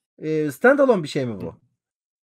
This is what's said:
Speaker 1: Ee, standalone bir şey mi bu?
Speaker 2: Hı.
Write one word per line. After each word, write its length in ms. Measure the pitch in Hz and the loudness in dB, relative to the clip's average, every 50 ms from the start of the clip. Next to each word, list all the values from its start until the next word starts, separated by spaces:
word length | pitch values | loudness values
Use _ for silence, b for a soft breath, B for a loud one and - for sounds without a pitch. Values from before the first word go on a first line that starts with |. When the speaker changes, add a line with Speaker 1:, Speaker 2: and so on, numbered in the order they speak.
| _ _ _ - | _ _ _ -12
Speaker 1:
Ee, 320 | - 156 156 156 151 147 | -8 -6 -4 -4 -4 -4
standalone 520 | 131 - - 247 285 285 277 262 226 185 156 | -2 2 4 4 4 4 4 4 2 2 -2
bir 40 | |
şey 180 | 139 - 151 131 | -4 -6 -6 -6
mi 160 | 120 107 95 | -6 -6 -10
bu? 40 | 90 | -12
Speaker 2:
Hı. 60 | 82 - _ _ _ _ _ _ _ _ _ _ _ _ _ _ | -14 -14 _ _ _ _ _ _ _ _ _ _ _ _ _ _